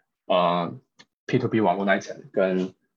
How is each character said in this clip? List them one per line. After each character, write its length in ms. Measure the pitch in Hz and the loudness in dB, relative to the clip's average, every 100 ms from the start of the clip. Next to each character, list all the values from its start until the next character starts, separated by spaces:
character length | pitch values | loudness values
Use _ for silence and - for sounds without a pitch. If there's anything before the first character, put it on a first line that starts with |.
| _ _ - | _ _ -2
呃 500 | 90 87 87 87 127 _ _ - _ - | 2 2 0 -4 -8 _ _ -20 _ -4
，P 120 | 123 | -2
two 80 | 120 | 0
P 140 | 110 | 2
网 160 | 98 95 | 2 2
络 80 | 98 | 0
那 100 | 95 | 0
一 60 | |
层 280 | - - - | -2 -16 -8
跟 400 | 104 95 92 95 - _ | -2 0 0 -4 -8 _